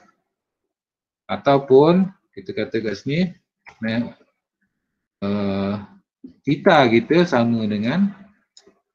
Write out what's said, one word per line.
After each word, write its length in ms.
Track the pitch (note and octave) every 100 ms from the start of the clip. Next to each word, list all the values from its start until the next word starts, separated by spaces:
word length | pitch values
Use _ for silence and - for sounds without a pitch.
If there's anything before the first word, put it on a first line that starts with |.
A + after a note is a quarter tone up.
| _ _ _ _ _ _ _ _ _ _ _ _ -
ataupun 800 | G2+ C#3+ C#3 C3+ C3 D3+ F3 F#3+ - _
kita 160 | - G2
kata 320 | G#2+ G#2+ A2+
kat 160 | G#2+ G2+
sini, 320 | C#3 D3+ F3+ - _ _ - - A2
eh, 160 | A2+ A#2+ - _ _ _ _ _ _ _ _ _ _
uh, 640 | G2+ G2+ G2+ G2 G2 G2+ - - _ _ - _
theta 400 | - D3 G3+ D#3+ B2+
kita 400 | A2+ A2+ E3 F3
sama 400 | B2+ A#2 A#2 A2
dengan, 400 | G#2 A2 E3 G3+ - - _ _ _ _ _ _